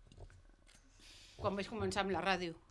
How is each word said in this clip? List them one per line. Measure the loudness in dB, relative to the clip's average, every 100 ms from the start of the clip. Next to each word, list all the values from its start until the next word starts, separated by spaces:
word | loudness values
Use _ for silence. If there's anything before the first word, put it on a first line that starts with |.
| -20 -18 -18 -18 -20 -20 -20 -20 -20 -20 -20 -20 -20 -4
Quan | 0 0
vaig | -2
començar | -2 0 2
amb | 2
la | 2
ràdio. | 2 2 0 -6 -14